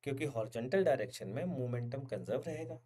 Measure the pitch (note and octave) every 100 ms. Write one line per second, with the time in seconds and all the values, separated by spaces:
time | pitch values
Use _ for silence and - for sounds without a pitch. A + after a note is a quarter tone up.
0 | - C3+ D3 A2+ G#2+ A#2 B2 F#3+ E3 C3+
1 | - - F#2+ A#2 F3+ D3+ B2 A#2+ A#2+ C3+
2 | C3+ G#2 - B2+ D#3 D#3 D#3+ D#3+